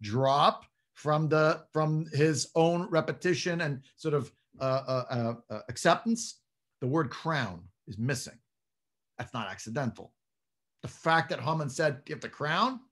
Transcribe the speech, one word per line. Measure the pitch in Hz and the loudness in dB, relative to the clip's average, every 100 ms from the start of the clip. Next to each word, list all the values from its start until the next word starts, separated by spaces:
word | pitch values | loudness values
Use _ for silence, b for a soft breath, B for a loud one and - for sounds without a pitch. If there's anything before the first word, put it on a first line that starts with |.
drop | 104 117 135 139 175 214 - _ _ | -4 0 4 6 4 2 -6 _ _
from | - 147 151 156 | -8 0 2 4
the, | 156 156 160 - | 4 4 2 -2
from | 151 156 156 160 | -2 0 0 -2
his | 139 156 151 - | 2 2 2 0
own | 170 165 175 180 | 2 4 2 0
repetition | 165 156 156 180 170 185 170 | 0 0 -2 0 0 0 -2
and | 160 139 b _ | -2 -4 b _
sort | 160 | -2
of, | 147 123 _ _ - | -2 -2 _ _ -6
uh, | |
uh, | 131 131 135 131 123 | 0 0 0 -2 -2
uh, | 127 117 117 - | -2 -2 -4 -8
uh, | 107 - | -12 -10
acceptance? | 123 175 170 233 226 - - _ _ _ - | -2 2 2 2 -4 -4 -14 _ _ _ -8
The | 123 | -2
word | 156 135 | 0 -2
crown | - 156 156 110 85 90 _ - | -4 -4 -2 -2 -6 -16 _ -14
is | 98 | -6
missing. | 120 143 - - _ _ _ _ _ _ _ - | -4 -4 -6 -16 _ _ _ _ _ _ _ -12
That's | 120 | -10
not | 120 101 | -8 -8
accidental. | 101 - 123 127 104 87 _ _ _ _ _ _ _ | -8 -8 -4 -4 -6 -14 _ _ _ _ _ _ _
The | 139 | -14
fact | - 165 165 160 | -6 2 2 2
that | 147 | -4
Haman | 127 160 147 | -2 -2 -4
said, | 131 156 139 | 0 0 0
"Give | - 151 | -8 -10
the | - | -10
crown?" | - 147 170 240 254 _ | -6 -2 0 0 -2 _